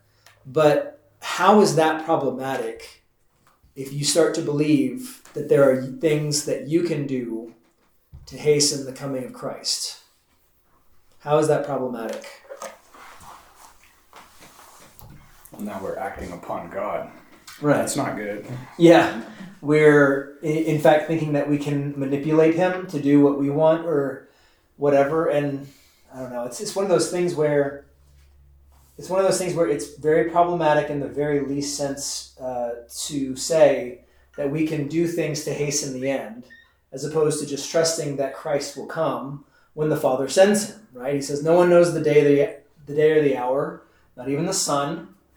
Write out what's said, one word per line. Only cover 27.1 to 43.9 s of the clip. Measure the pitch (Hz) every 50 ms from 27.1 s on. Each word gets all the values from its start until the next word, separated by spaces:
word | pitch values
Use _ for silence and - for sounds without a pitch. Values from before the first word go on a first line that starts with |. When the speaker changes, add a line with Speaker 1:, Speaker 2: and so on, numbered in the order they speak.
Speaker 1:
things | 180 175 175 165 143
where, | 147 151 151 147 143 139 139 - - - _ _ _ _ _ _ _ _ _ _ _ _ _ _ _ _ _ _ _ _ _ _ -
it's | 151 165
one | 180 190
of | 196
those | 185 - 185
things | 185 170 -
where | 165 160 143
it's | 147 143 - - -
very | - 139 156 160 165 160 165
problematic | 165 175 175 175 175 170 160 151 147 151 147 -
in | 147 143
the | 131 -
very | - 139 147 151 147 143
least | 131 131 139 143 139 - -
sense, | - 143 139 135 - - - - - - - _ -
uh, | 131 127 127 123 120 117 117 117 - - - - -
to | - 151 139 135 131 127
say | - - - 165 160 151 135 135 127 123 120 - - _ _ _ _ _ _ _
that | - 143 139
we | 151 156 156
can | 156 156 151 139 135
do | 156 165 170
things | 165 165 170 156 151 147 - -
to | 151
hasten | 139 139 147 143 - - 139 139 131 127
the | 131 135
end, | 135 123 107 107 113 123 - - - - _ _ _ _ _ _
as | - - -
opposed | 147 151 160 151 151 143 147
to | 143
just | 135 139 135 - -
trusting | - 165 160 - - 160 147 143 139
that | 135 135 135 -
Christ | - - 160 143 143 143 - -
will | 135 110
come | - - 160 160 139 123 120 127 143 143 143 - _ _ _ _ _ -
when | 151 151 156
the | 151
Father | - - 135 131 131 135 131
sends | - 185 190 208 214 208 - -
him, | - - - _ -
right? | 123 123 139 147
He | 139
says, | 139 - 143 143
"No | 151 160 170
one | 180 175 175
knows | 175 175 170 165
the | 151 156
day, | 151 151 143 147
the, | 143 143 143 139 143 - - - - _ _ _ -
the | 143 143
day | 151 151 156
or | 156 151
the | 147 135 127
hour, | 123 123 127 131 143 160 175 175 - - _